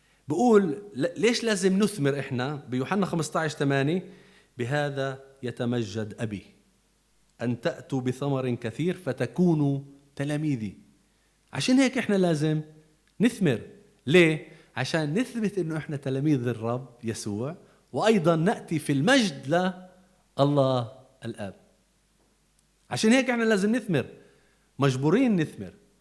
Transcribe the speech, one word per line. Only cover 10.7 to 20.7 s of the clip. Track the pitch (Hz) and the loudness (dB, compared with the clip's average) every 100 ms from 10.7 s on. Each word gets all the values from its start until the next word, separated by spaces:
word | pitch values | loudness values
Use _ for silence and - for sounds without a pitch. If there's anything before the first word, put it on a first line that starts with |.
| - - _ _ _ _ _ _ | -10 -20 _ _ _ _ _ _
عشان | - 185 | -4 2
هيك | 262 254 247 | 4 4 0
إحنا | 214 | 0
لازم | 202 175 151 156 156 151 - _ _ _ _ | 2 2 2 0 0 -4 -18 _ _ _ _
نثمر. | 233 233 175 110 - - _ _ 120 | 0 2 0 0 -6 -20 _ _ 4
ليه؟ | 180 160 151 - - _ - | 6 6 2 -6 -20 _ -8
عشان | 131 165 151 175 | -2 -2 -2 -2
نثبت | 247 233 208 196 | -4 -4 -4 -4
إنه | 160 156 | -4 -6
إحنا | 143 143 | -6 -8
تلاميذ | 135 135 151 139 120 | -4 -2 2 2 0
الرب | 110 113 127 135 - | -4 -4 -4 -6 -10
يسوع، | 113 110 110 104 131 175 - _ _ | -8 -6 -6 -6 -6 -10 -18 _ _
وأيضًا | 131 202 220 160 165 | 0 4 4 4 2
نأتي | 170 247 - 160 | 2 0 -4 -4
في | - | 0
المجد | 139 170 269 202 139 127 | 0 4 4 2 -4 -2
لله | 170 185 180 - _ _ _ _ - 143 143 131 | 0 0 -4 -16 _ _ _ _ 0 2 4 2